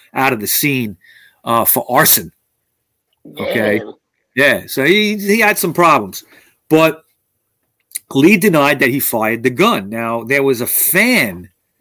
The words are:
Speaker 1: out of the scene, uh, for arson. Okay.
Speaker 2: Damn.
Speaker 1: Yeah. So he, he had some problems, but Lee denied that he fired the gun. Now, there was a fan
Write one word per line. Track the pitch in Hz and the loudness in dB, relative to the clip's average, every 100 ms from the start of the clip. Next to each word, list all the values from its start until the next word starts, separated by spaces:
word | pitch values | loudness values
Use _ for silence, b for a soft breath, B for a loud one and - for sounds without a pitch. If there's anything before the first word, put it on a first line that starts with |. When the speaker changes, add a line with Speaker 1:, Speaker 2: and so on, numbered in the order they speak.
| b | b
Speaker 1:
out | - 135 | -2 -2
of | 113 | -2
the | 101 | -4
scene, | - 143 131 107 92 b b b b | -2 -2 -2 -6 -10 b b b b
uh, | 120 117 - | -2 0 0
for | 127 - | -2 0
arson. | 131 160 110 82 _ _ _ _ _ _ _ _ _ - - | 0 2 0 -4 _ _ _ _ _ _ _ _ _ -20 -10
Okay. | - 117 107 104 | -6 -2 0 -2
Speaker 2:
Damn. | - - _ _ _ 127 | -6 -18 _ _ _ 0
Speaker 1:
Yeah. | 139 107 - | 2 2 -4
So | 139 143 | -2 2
he, | 208 208 214 | 2 0 -2
he | 202 226 | -2 0
had | 208 - | 2 0
some | 180 | -2
problems, | 170 170 143 95 - - b b b - | 2 4 2 -2 -12 -20 b b b 0
but | 156 160 151 _ _ _ _ _ _ _ _ _ - - | 2 2 0 _ _ _ _ _ _ _ _ _ -16 -6
Lee | 135 160 180 | 2 4 4
denied | 208 156 143 143 | 2 2 2 2
that | 135 | 0
he | 139 | 0
fired | - 117 110 117 | -2 -2 -2 -2
the | 127 | -2
gun. | 123 214 147 98 | 0 0 0 -4
Now, | 113 117 117 | -8 -6 -6
there | 113 139 | -2 0
was | 139 117 | 0 0
a | 117 | -2
fan | - - 180 233 226 113 90 90 _ _ _ | -2 0 2 2 2 0 -6 -16 _ _ _